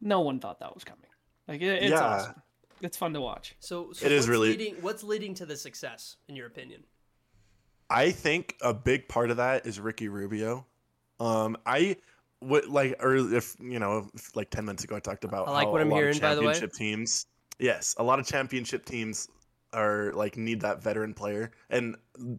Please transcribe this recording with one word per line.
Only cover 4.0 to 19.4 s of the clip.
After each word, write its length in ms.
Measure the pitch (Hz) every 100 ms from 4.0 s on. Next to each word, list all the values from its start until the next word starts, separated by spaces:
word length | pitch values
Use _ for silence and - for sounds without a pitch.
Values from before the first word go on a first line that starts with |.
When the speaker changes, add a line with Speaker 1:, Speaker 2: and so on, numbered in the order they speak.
| 143
Speaker 2:
It 40 |
is 120 | 147
Speaker 3:
what's 60 | 117
Speaker 2:
really 200 | 117 110 110
Speaker 3:
leading, 180 | 214 175
what's 280 | 180 214
leading 300 | 208 214 202
to 100 | 185 165
the 100 | 143
success, 600 | 135 - 135 113 - - -
in 60 |
your 120 | 135 120
opinion? 340 | 131 127 160 _ _ _ _ _ _ _ _ _ _ _
Speaker 2:
I 220 | 117 160
think 460 | 185 156 165 - -
a 100 | 123
big 320 | 104 123 139 -
part 240 | 117 120
of 60 | 120
that 300 | 123 131 117
is 120 | 101
Ricky 300 | 110 - 107
Rubio. 580 | 101 98 107 110 127 131 _ _ _ _ -
Um, 340 | 117 110 110 113 117
I 300 | 135 190 185 _ _ _ _
would 280 | 131 147 -
like, 280 | 143 135 -
or 140 | 131 131
if, 400 | 117 117 - -
you 180 | 123 120
know, 300 | 101 107 101
if, 200 | 113 -
like, 160 | 113 101
ten 140 | -
minutes 200 | 107 95
ago, 120 | - 104
I 40 |
talked 240 | 101 101
about 220 | 101 98 117
Speaker 3:
I 40 |
like 140 | 143 143
Speaker 2:
how 60 |
Speaker 3:
what 80 | 160
Speaker 2:
a 40 |
Speaker 3:
I'm 60 | 151
Speaker 2:
lot 60 | 151
of 40 |
Speaker 3:
hearing, 160 | 143 147
by 160 | 151
the 60 | 147
way. 60 | 147
Speaker 2:
championship 180 | 165 175
teams, 540 | - 107 107 117 - - _ _ -
yes, 360 | 127 92 - -
a 40 |
lot 160 | 120 135
of 80 | 127
championship 580 | 143 127 127 117 123
teams 440 | - 123 110 107 - _